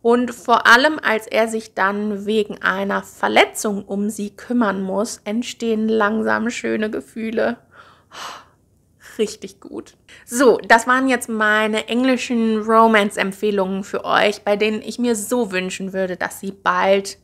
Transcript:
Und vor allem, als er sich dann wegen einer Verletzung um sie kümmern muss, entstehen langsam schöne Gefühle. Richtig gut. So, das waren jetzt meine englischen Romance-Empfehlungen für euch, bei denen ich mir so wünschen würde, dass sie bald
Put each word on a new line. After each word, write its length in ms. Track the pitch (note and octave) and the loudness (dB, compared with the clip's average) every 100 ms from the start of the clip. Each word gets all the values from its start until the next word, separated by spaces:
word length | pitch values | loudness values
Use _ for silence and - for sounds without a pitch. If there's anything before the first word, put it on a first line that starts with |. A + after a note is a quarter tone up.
Und 320 | A#3 A#3+ B3 | 2 2 0
vor 340 | A#3 - A#3 - | -8 0 2 6
allem, 320 | A#3 D4 D#4 | 6 6 0
als 240 | - A3 A3 | -2 -4 -2
er 220 | G#3+ A3+ | 0 0
sich 260 | A3 - | -2 -8
dann 500 | - F#3+ G3+ G#3 G3+ | -2 -2 0 -4 -4
wegen 380 | G3+ A3 G#3 - | -2 -2 -2 -2
einer 400 | - F#3 G3 G3 | -2 -2 -2 -4
Verletzung 840 | - - G3+ G#3+ G#4 - A3 G3+ | -6 -6 0 4 2 0 -4 -4
um 240 | - G3 G3+ | -6 -4 -4
sie 220 | G#3+ G3+ | -6 -10
kümmern 500 | - - A#3+ A3 F#3+ | -10 -4 0 0 0
muss, 400 | F#3+ G3 G#3+ - | -4 -4 -4 -6
entstehen 600 | - A3 A#3+ - A#3 A3 A3 | -6 -6 -6 -6 -2 0 0
langsam 640 | A3 G3+ A3 A3 G#3+ A3+ | 0 0 0 0 0 -2
schöne 400 | A#3 A#3 A3+ G#3+ | -6 -4 -4 -4
Gefühle. 720 | A3 - - A3 A3 A3 A#3+ _ - - _ _ - - - - _ _ _ _ _ - - | -6 -10 -10 -6 -2 -2 -4 _ -20 -20 _ _ -16 -14 -16 -20 _ _ _ _ _ -20 -4
Richtig 420 | G#3 - F#3+ - | -4 -4 -16 -18
gut. 360 | - - - _ _ - | -16 -14 -16 _ _ -20
So, 340 | - A#3+ C4 F#3 | -8 4 6 6
das 280 | G3 A#3 A#3+ | 6 4 6
waren 220 | B3+ C4+ | 2 2
jetzt 200 | B3 B3 | 0 -2
meine 600 | A3 G#3+ G#3+ G#3+ G#3+ - | 0 2 2 2 -2 -2
englischen 760 | A#3 C4 B3+ - A#3+ A3+ G#3+ | 0 2 0 0 0 0 0
Romance-Empfehlungen 1200 | G#3+ A3+ A3+ A3 G3+ - F#3+ G3 G#3+ G3+ F#3 F#3+ | 2 6 6 6 2 0 -4 -2 -2 0 -2 -4
für 200 | G3 - | -6 -8
euch, 400 | - - G3 G#3 | 0 2 2 0
bei 120 | - G#3 | -2 0
denen 240 | G#3+ A3 | 0 -2
ich 180 | - A3 | -8 -4
mir 160 | A#3+ | -2
so 360 | A3+ G3+ B3 A3 | -2 -2 -2 -2
wünschen 420 | F#3 F#3 - F#3+ | -2 -4 -8 -8
würde, 240 | F#3+ F#3+ F3+ | -4 -4 -4
dass 240 | F#3 - | -6 -6
sie 120 | G3 | -12
bald 680 | G3 F3+ F3+ F#3+ G3+ G3 - | -4 0 2 2 2 0 -14